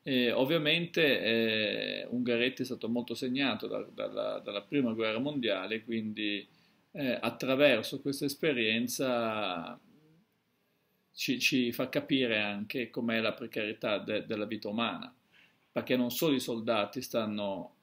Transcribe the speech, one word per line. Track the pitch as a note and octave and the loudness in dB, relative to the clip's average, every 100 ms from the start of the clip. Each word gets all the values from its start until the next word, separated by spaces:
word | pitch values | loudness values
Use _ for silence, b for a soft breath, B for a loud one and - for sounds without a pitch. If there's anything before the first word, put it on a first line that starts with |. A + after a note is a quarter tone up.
E | - C3 A#2+ | 0 2 4
ovviamente, | A2 C3+ E3 D3+ E3 E3+ - D3+ G#2+ | 4 4 4 4 2 2 2 4 4
eh, | G2 A2+ A2+ A2 G#2+ G#2+ G2+ G2 F2+ | 2 2 2 2 0 0 -4 -6 -4
Ungaretti | A#2+ B2 A#2 B2 C3 | -2 0 2 2 0
è | B2 | -6
stato | A#2 A2 | -4 -2
molto | A#2+ A#2 | -4 -4
segnato | A#2 C3 C3 C3+ G#2+ A2 | -6 -4 0 0 0 -4
da, | G#2+ G#2 | -6 -8
dalla, | - G#2+ G#2 G#2+ G#2 | -8 -6 -4 -4 -4
dalla | G#2 G2+ | -6 -8
prima | - C#3+ B2 | -2 0 2
guerra | A2 A2 A2 | 2 0 0
mondiale, | C#3 D3 A2+ F#2+ F#2+ A2 | -2 0 0 0 -2 -4
quindi, | G#2+ A2+ A2 G#2+ G#2+ G2+ - b b b _ | -2 -4 -4 -2 -2 -2 -8 b b b _
eh, | E3+ C3+ G#2+ | -4 -2 0
attraverso | A#2 A2+ C3 C3+ C#3+ A#2 A2 C3+ | -2 -2 0 6 6 6 0 -6
questa | C#3+ C#3 D3 | -4 -2 -4
esperienza | - E3 B2 A2 A2+ B2 - C3 A#2+ A2+ G#2+ G2+ F2 E2+ F#2+ _ - _ _ _ _ _ _ _ _ _ _ _ | 0 0 2 2 2 0 0 0 2 0 0 -2 -4 -6 -12 _ -20 _ _ _ _ _ _ _ _ _ _ _
ci, | - - B2 | -6 -2 2
ci | - C3+ A#2+ | 2 4 2
fa | A#2 B2+ | 0 -2
capire | C#3+ C#3 C3+ B2 G#2+ | -2 2 2 4 2
anche | G#2 G2+ G#2+ C3+ A#2 | 0 -4 -4 -4 -4
com'è | - A#2 A2+ | -2 0 2
la | A2 | 0
precarietà | - A2+ A#2 G#2+ A2 A#2 G2+ | -2 -6 -4 -4 -2 -2 -2
de-, | G2 G#2+ - | 0 -4 -2
della | A2 G#2 | -4 -4
vita | G#2+ G#2+ | -4 -4
umana, | G#2+ A#2 E2+ - _ _ b b b _ | -2 -2 -2 -12 _ _ b b b _
perché | - - B2 | -6 0 2
non | B2 | 2
solo | - E3 | 2 2
i | C3+ | 2
soldati | C3 A2+ A2 A2 G2+ B2+ | 0 -4 2 2 2 -4
stanno | - A#2+ A2 G#2 G2+ F#2 D#2+ _ | -2 -2 0 -2 -2 -4 -8 _